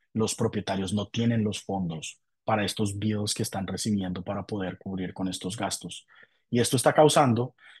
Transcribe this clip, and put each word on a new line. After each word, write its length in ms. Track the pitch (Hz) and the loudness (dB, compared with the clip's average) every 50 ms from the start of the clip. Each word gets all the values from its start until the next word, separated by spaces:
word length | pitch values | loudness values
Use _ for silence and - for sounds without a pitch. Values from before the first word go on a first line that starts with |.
| _ _ - | _ _ -2
los 200 | 113 110 101 - | 0 0 0 0
propietarios 580 | - 113 110 - 107 92 - 98 95 95 90 | 0 -2 0 0 -2 -4 -2 -2 -2 -2 -2
no 140 | 98 104 98 | -2 -4 -4
tienen 380 | - - 117 117 117 117 113 107 | -4 -2 0 2 2 2 2 2
los 180 | 107 101 - | 0 -2 -4
fondos 580 | - - 98 92 90 82 80 78 - - - _ _ _ _ _ _ | -6 -4 -4 -2 -2 -4 -4 -6 -10 -12 -14 _ _ _ _ _ _
para 200 | - 110 104 101 | 0 0 0 0
estos 320 | 92 - - 110 98 98 | -2 -2 -2 -2 -2 -2
bills 380 | 101 101 107 107 104 104 104 - | -2 0 0 0 0 -2 -2 -2
que 80 | - 110 | -2 -4
están 240 | - - 98 98 | -4 -4 -6 -6
recibiendo 560 | 92 98 90 - 113 104 98 95 92 90 92 90 | -6 -6 -4 -2 0 0 0 0 -2 -4 -6 -6
para 200 | - 98 98 92 | -6 -6 -6 -6
poder 360 | - 110 101 95 90 90 - | -6 -6 -4 -4 -6 -6 -8
cubrir 340 | - 98 95 92 92 87 - | -8 -8 -6 -4 -6 -6 -6
con 140 | - 95 | -6 -6
estos 280 | 95 - - - 92 104 | -6 -6 -6 -6 -6 -4
gastos. 520 | 117 - 95 - - - - - - - _ _ - - _ _ _ _ _ | -4 -4 -4 -4 -6 -8 -12 -14 -14 -16 _ _ -20 -20 _ _ _ _ _
Y 120 | - 120 | 2 2
esto 160 | 117 - - | 4 4 2
está 160 | 123 - 151 - | 4 4 4 6
causando 600 | - 156 147 - 165 147 127 117 110 123 135 - _ - - - - | 8 8 8 8 6 6 6 4 2 0 -2 -6 _ -20 -20 -20 -20